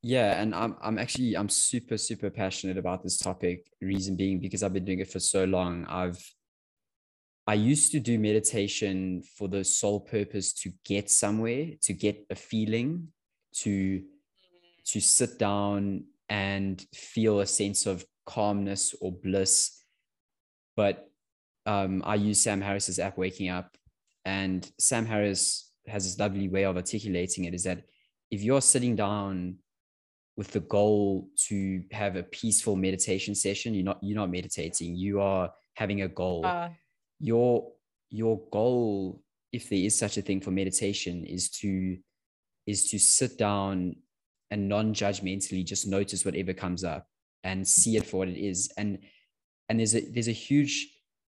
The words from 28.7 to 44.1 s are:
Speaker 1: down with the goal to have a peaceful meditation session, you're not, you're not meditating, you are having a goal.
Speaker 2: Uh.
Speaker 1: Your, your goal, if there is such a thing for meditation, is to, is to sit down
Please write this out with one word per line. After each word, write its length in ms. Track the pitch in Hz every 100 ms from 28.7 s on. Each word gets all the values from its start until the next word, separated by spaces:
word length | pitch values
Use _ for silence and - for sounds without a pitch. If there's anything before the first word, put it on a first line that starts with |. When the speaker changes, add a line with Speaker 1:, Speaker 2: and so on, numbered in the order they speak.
| 135 123 110
Speaker 1:
down 600 | 101 104 101 95 90 92 _ _ _ _ _ _ _ -
with 140 | 104
the 80 | 107
goal 680 | - 101 104 104 101 95 92 - -
to 360 | 101 98 95 90
have 240 | 107 101 92
a 80 |
peaceful 520 | 87 - 113 104 - 98
meditation 580 | 95 95 - 95 101
session, 400 | 101 98 101 117
you're 100 | 107
not, 140 | 92 -
you're 140 | 101 104
not 140 | 98
meditating, 680 | 90 90 - 80 - 85 87
you 240 | 95 101
are 320 | 98 95 87 - _
having 300 | - 107 101
a 40 | 95
goal. 380 | - 92 85 82
Speaker 2:
Uh. 240 | 175 170 165 _ _ _ _
Speaker 1:
Your, 480 | - 117 123 117 - - _ _ _
your 320 | 107 113 110 -
goal, 680 | 101 117 123 117 101 95 - _ _ _
if 180 | 120 -
there 80 | 98
is 180 | 95 -
such 220 | 107 104
a 60 |
thing 180 | 98 95
for 80 | 95
meditation, 760 | 95 95 92 101 101 - 87
is 280 | 80 90 -
to, 440 | - 101 95 92 90 _ _ _ _ _ _ -
is 240 | 101 -
to 80 | 101
sit 400 | - - 127 -
down 600 | 107 101 98 95 90 - _